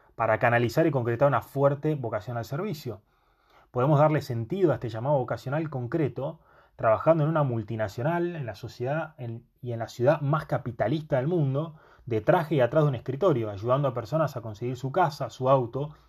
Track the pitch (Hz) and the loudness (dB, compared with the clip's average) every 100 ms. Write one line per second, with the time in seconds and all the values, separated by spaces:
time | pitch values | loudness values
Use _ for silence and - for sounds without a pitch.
0 | _ - 113 107 120 120 120 151 165 135 | _ -2 0 4 4 4 2 2 2 2
1 | 117 117 143 120 - 135 139 143 156 147 | 0 2 2 2 -2 2 2 2 -4 -4
2 | 117 107 127 120 110 143 208 151 123 101 | -4 -6 -6 -8 -6 -6 -6 -8 -10 -12
3 | _ _ _ _ _ _ _ 123 139 143 | _ _ _ _ _ _ _ 0 4 6
4 | 151 151 - 117 113 190 170 113 117 110 | 4 2 -2 -6 -4 2 2 2 -4 -6
5 | 131 143 123 120 127 151 156 139 120 170 | 0 0 0 -6 -4 -6 -4 -6 -4 0
6 | 139 - 143 160 _ _ _ - 117 110 | 0 -2 -8 -10 _ _ _ -2 2 4
7 | 156 160 147 165 135 117 104 113 101 123 | 4 4 4 2 0 -2 -4 -4 -4 -4
8 | 143 175 175 165 117 101 107 - 123 156 | -2 -2 -4 -6 -10 -10 -12 -8 -4 -4
9 | 156 - 120 117 _ _ 120 117 110 - | -6 -10 -12 -12 _ _ -8 -8 -8 0
10 | 127 160 139 156 - 143 120 - 107 156 | 2 4 2 -2 -2 -4 -4 -2 -2 -2
11 | 156 135 147 180 139 135 160 156 _ - | -2 -2 0 0 0 0 -4 -10 _ -16
12 | - 110 127 180 151 151 120 156 147 120 | -4 -2 2 2 2 2 4 4 2 0
13 | - 139 196 127 107 98 117 135 139 117 | -6 0 2 2 -2 -4 0 0 0 -2
14 | 107 156 151 120 113 104 123 127 135 185 | -2 -2 -2 -4 -10 -8 -8 -6 -2 2
15 | 156 - 120 - 131 135 117 131 151 - | 0 0 -8 -2 4 4 2 -4 -8 -10